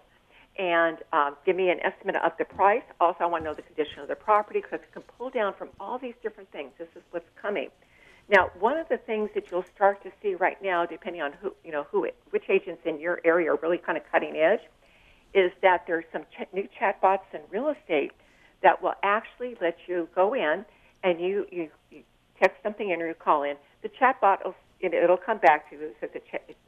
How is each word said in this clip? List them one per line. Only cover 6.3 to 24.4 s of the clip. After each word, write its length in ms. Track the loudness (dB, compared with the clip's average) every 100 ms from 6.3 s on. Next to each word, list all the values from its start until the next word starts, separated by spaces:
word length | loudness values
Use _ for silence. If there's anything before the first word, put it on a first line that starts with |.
| -12 -16
things. 220 | -14 -14 -14
This 120 | -18 -18
is 60 | -12
what's 180 | -12 -12 -10
coming. 300 | -6 -6 -8 -12 _ _ -20 -20 2
Now, 220 | 4 4 0
one 180 | -2 -2
of 120 | -2
the 80 | -4
things 340 | -2 -4 -2
that 160 | -6 -6
you'll 140 | -6
start 400 | -8 2 2 2
to 80 | -6 -8
see 140 | -6 0
right 260 | -2 -2
now, 240 | -4 -2 -2
depending 360 | -6 -10 -8
on 100 | -8
who, 220 | -8 -10 -12
you 80 | -10
know, 120 | -10
who, 240 | -4 -4 -4 -6 _
which 180 | -6 0
agents 320 | 0 0 -8 -8
in 140 | -6
your 220 | -4 0
area 300 | 2 2 2
are 20 | 0
really 220 | 0 -2
kinda 240 | -2 -6 -2
cutting 240 | -2 -2 2
edge, 260 | 2 2 -2 _ _ _ _ _ _
is 180 | 2 2 4
that 240 | 4 4 0
there's 180 | -4 -4
some 120 | -10 -12
ch-, 280 | -12 -8
new 140 | -6 -8 -4
chatbots 540 | -2 2 2 2 -2
in 80 | -14 -10
real 200 | -4 -4
estate 420 | -6 -2 -2 -2 -8 _ _ _ _
that 200 | 4 4
will 140 | 0 -2
actually 520 | 0 -2 -4 -10 -12 -4
let 180 | -4 -4 -6
you 200 | -6 -4 0
go 180 | 2
in 320 | 2 0 -2 -6 _ _ _
and 160 | -2 0
you, 280 | -2 -2 -4
you, 180 | -8 -10 -12 _
you 120 | -20 -20 _ _ _
text 200 | 0 2
something 260 | -6 -6 -4
in 120 | -4
or 60 | -4
you 60 |
call 300 | -4 0 2
in. 140 | 0 -6 _ _
The 60 | -14
chatbot, 540 | 0 2 4 4 2